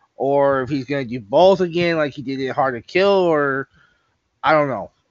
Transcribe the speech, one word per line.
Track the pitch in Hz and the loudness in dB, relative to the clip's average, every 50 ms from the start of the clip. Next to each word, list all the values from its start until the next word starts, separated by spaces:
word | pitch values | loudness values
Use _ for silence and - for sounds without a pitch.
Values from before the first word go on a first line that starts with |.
| _ _ _ | _ _ _
or | - 127 139 139 143 139 139 139 135 | -6 -4 0 0 2 2 2 2 0
if | 127 - | -2 -4
he's | 151 139 123 | -6 -6 -6
gonna | 123 143 139 135 | -6 -6 -6 -6
do | 110 120 127 | -8 -10 -12
both | 104 98 131 151 180 190 196 185 | -8 -2 2 4 6 6 6 4
again, | 185 170 160 175 175 170 170 160 | 0 -2 -2 -2 -2 0 0 -2
like | 151 143 - | -2 -4 -6
he | 151 | -8
did | 117 135 135 131 | -10 -10 -8 -6
in | 135 127 123 | -6 -4 -2
Hard | 147 139 135 123 | -2 -2 -2 -4
to | 117 | -6
Kill, | - - - 175 190 202 | -10 -4 -2 0 2 2
or | 202 190 180 170 160 147 143 139 135 135 131 - _ _ _ _ _ _ _ _ _ _ _ _ _ _ - | 2 2 2 2 2 2 0 0 -2 -4 -6 -10 _ _ _ _ _ _ _ _ _ _ _ _ _ _ 0
I | 139 156 | 2 4
don't | 151 147 139 | 4 2 0
know. | 123 101 90 - _ _ _ _ | -2 -6 -8 -10 _ _ _ _